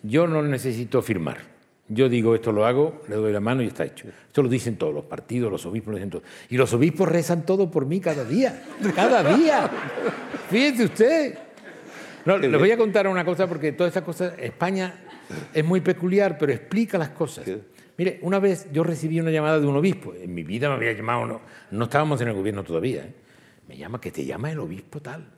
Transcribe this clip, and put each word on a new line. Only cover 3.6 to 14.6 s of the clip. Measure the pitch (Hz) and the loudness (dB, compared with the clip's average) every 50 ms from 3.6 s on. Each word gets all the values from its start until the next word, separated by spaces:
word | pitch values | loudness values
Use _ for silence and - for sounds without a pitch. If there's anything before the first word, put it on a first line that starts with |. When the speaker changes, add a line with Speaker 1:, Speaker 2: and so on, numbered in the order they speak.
Speaker 1:
y | 120 | -2
está | 104 - - 78 | -2 -2 -4 -6
hecho. | - - - - - - - - | -6 -6 -14 -18 -18 -20 -20 -20
Esto | _ _ - 139 | _ _ 0 2
lo | |
dicen | 120 127 123 - 120 110 | 2 0 0 -2 -4 -4
todos, | - - - 73 | -2 -4 -4 -4
los | - - | -6 -8
partidos, | - - - - - 113 123 120 110 | -10 -12 -14 -10 -6 -4 -2 -2 -2
los | 95 80 - | -2 -4 -6
obispos, | 85 98 113 104 107 | -6 -8 -8 -6 -6
lo | 107 | -8
dicen | 92 98 98 | -6 -6 -8
todos. | 85 - - - - - - _ | -8 -10 -12 -14 -20 -20 -12 _
Y | 123 | 2
los | 127 131 117 - | 2 2 2 4
obispos | 117 139 175 - - 190 - | 2 2 2 2 2 2 2
rezan | 165 170 156 - 175 170 156 | 2 0 2 0 -2 -2 0
todo | - 185 190 196 170 | 0 2 2 0 0
por | 180 160 135 | 0 -2 -2
mí | 135 165 196 | 0 -2 -2
cada | - 170 156 143 127 | -2 -2 -2 -2 -2
día, | 110 143 226 269 240 - - - - - - 196 202 156 | -2 0 2 2 0 -2 -6 -14 -16 -10 -4 -2 -2 2
cada | 170 196 247 262 220 165 - 185 | 4 4 6 6 6 6 6 6
día. | 262 330 311 294 247 190 151 - - - 143 - - - 185 | 6 6 6 4 4 2 0 -2 -6 -8 -8 -6 -4 -4 -4
Speaker 2:
<laughs> | - - - - - - - - | -4 -4 -12 -10 -12 -12 -6 0
Speaker 1:
Fíjese | 170 226 269 294 262 226 233 | 2 4 4 4 4 2 2
usted. | 185 - - 220 254 320 330 294 247 - - - - - - - - - - - - - - - - - - - | 0 4 4 4 6 6 4 2 0 -4 -10 -18 -20 -20 -20 -20 -20 -20 -18 -20 -18 -18 -18 -18 -18 -18 -4 2
No, | 160 190 | 2 2
Speaker 2:
Qué | 196 139 | 4 4
Speaker 1:
les | 131 | 4
Speaker 2:
bien. | 117 147 | 4 6
Speaker 1:
voy | 160 202 | 6 6
a | 233 | 6
contar | 233 226 214 185 214 196 196 | 4 2 4 4 4 4 4
una | 185 180 170 | 2 0 0
cosa, | 175 180 180 190 | 0 0 0 0
porque | 180 175 151 147 151 139 | 0 0 -2 -2 -2 0
todas | - 175 175 | 2 0 0
estas | 165 190 170 | 0 -2 -4
cosas, | 180 160 - 180 175 170 - | -4 -4 -4 -4 -4 -4 -6
España | - 113 - - | -10 -10 -4 -2